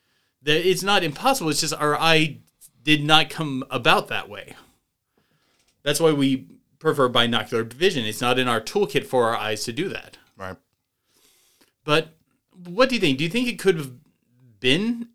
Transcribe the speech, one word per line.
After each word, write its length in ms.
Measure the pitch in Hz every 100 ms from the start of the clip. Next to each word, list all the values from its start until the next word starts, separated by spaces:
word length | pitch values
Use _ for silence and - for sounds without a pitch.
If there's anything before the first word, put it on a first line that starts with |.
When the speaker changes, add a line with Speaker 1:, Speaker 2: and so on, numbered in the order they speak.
| _ _ _ _
Speaker 1:
That 220 | 135 156 180
it's 180 | 175
not 200 | 190 202
impossible. 460 | 165 139 240 262 160
It's 100 | 143
just 120 | 160
our 260 | 156 151 147
eye 380 | 160 160 156 117 _ _ - _
did 200 | 151 151
not 280 | 147 156 151
come 340 | - 156 131 127
about 360 | 131 151 196 -
that 200 | 107 98
way. 240 | 101 - - _ _ _ _ _ _ _ _ _ _ _ _
That's 180 | 143 147
why 140 | 160
we 340 | 143 135 131 - - _ _
prefer 320 | 156 147 127
binocular 540 | 120 117 117 107 117
vision. 420 | 113 120 185 160 107
It's 160 | 107
not 160 | 123 127
in 80 | 127
our 140 | 113
toolkit 440 | - 202 196 143 -
for 220 | 131 113
our 80 | 113
eyes 300 | 107 107 -
to 80 |
do 160 | 117 185
that. 280 | - - - _ _
Speaker 2:
Right. 180 | 92 92 _ _ _ _ _ _ _ _ _ _ _ _
Speaker 1:
But 320 | 151 156 160 _ _ _ _
what 380 | 185 175 180 262
do 60 | 240
you 60 |
think? 160 | 180 131
Do 60 |
you 60 | 165
think 180 | 233 247
it 120 | 175
could 160 | 190 165
have 160 | 135 123 _ _ _ _ 127 104
been 500 | 123 143 220 233 233